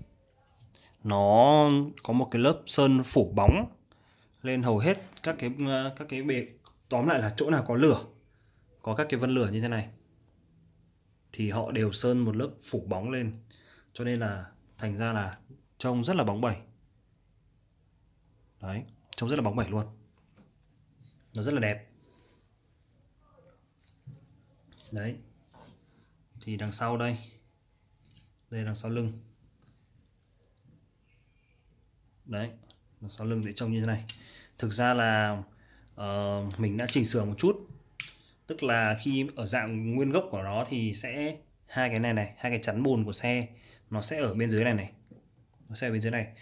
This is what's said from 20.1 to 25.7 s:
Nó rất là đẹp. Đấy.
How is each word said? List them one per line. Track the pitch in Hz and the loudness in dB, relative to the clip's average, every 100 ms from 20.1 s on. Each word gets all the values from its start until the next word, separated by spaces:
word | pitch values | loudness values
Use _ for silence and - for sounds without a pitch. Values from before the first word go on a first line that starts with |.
| _ _ - - _ _ _ _ _ - - _ 113 | _ _ -20 -20 _ _ _ _ _ -20 -20 _ -6
Nó | |
rất | 123 | -2
là | 139 | 0
đẹp. | 104 104 - _ _ _ _ _ _ _ _ _ _ _ _ _ _ - - _ _ _ _ _ - - - - _ _ _ - - | 0 -2 -10 _ _ _ _ _ _ _ _ _ _ _ _ _ _ -20 -20 _ _ _ _ _ -20 -20 -20 -20 _ _ _ -20 -12
Đấy. | 107 110 143 - _ _ - - | -8 -8 -10 -16 _ _ -20 -20